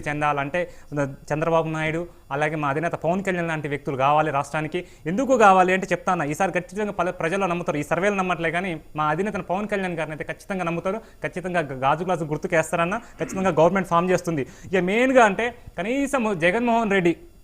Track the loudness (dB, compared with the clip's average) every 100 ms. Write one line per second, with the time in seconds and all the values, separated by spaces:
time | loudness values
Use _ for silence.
0 | -2 -2 0 0 -2 -4 -4 -8 -8 -4
1 | -4 -6 -6 -2 2 2 0 -2 -2 -4
2 | -6 -12 -8 -2 -2 0 -2 -2 -2 -2
3 | -2 -2 -2 -2 -2 -4 -4 -6 -4 0
4 | 2 4 2 0 -2 -4 -4 -6 -8 -10
5 | -4 -2 2 6 8 8 6 2 0 -2
6 | -2 -2 -2 -2 -2 -2 -6 -6 -6 -2
7 | -4 -2 -2 0 -2 -2 -2 -4 -2 0
8 | 0 0 -2 -2 -2 -2 -4 -8 -10 -4
9 | -2 0 -2 -4 -4 -4 -2 -4 -4 -4
10 | -6 -8 -8 -10 -8 -4 -2 -2 -4 -6
11 | -8 -10 -8 -6 -4 -2 -2 -2 0 0
12 | 0 -2 -2 -4 0 0 2 0 -2 -2
13 | -8 -8 -6 -2 0 4 4 4 2 2
14 | 4 2 2 -2 -4 -8 -2 0 2 2
15 | 4 6 6 4 -4 -6 -14 -8 -4 -2
16 | 0 0 0 2 2 2 2 2 2 2
17 | 2 0 -6 -20